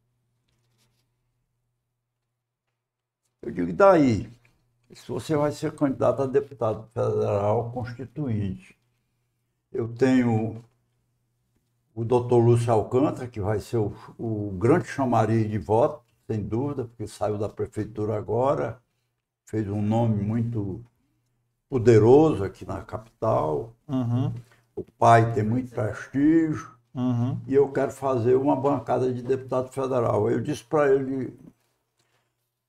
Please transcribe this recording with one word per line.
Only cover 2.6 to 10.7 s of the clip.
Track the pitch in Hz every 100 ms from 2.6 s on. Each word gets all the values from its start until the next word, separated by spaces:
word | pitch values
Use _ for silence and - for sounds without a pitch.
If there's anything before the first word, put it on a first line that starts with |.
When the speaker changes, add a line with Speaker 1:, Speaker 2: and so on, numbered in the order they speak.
| _ _ _ _ _ _ _ _
Speaker 1:
Eu | -
digo, | 180 180
"E |
daí?" | 170 196 170 135 101
Ele | - - _ _ _ _ _
disse, | - -
"Você | - - 151
vai | 147
ser | 147 151 -
candidato | 143 123 120 123
a | 135
deputado | 139 143 - 110 107 -
federal | 117 110 107 107 101 104 113 120
constituinte. | 127 120 120 127 156 139 110 98 92 - _ _ _ _ _ _ _ _ _ _
Eu | 127 117
tenho | 117 131 127 120 110 113 - -